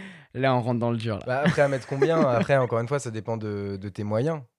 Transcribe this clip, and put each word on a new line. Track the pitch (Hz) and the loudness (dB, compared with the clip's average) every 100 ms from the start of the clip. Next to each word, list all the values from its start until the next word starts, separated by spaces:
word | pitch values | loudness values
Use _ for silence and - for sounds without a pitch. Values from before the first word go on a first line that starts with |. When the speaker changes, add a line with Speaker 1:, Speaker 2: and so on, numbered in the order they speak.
| 190 165 - | -12 -18 -14
Speaker 1:
Là, | 127 135 123 | -2 2 2
on | |
rentre | 117 120 | 2 0
dans | 117 | 0
le | 117 | 0
dur, | 113 101 | -2 -4
là. | - | -4
Speaker 2:
Bah, | 127 156 | 0 0
après, | 143 | 4
à | 143 | 2
mettre | 135 - | 2 -4
combien ? | 139 151 165 | 0 2 4
Speaker 1:
<laughs> | 147 | 4
Speaker 2:
Après, | 117 104 139 | 2 4 2
encore | 123 117 | 4 0
une | 117 | 0
fois, | 143 | -2
ça | 120 | -4
dépend | 110 113 113 | -6 -4 -4
de, | 107 101 101 98 | -4 -4 -4 -6
de | 101 | -8
tes | 95 | -8
moyens. | 104 107 147 160 120 | -2 0 0 -4 -10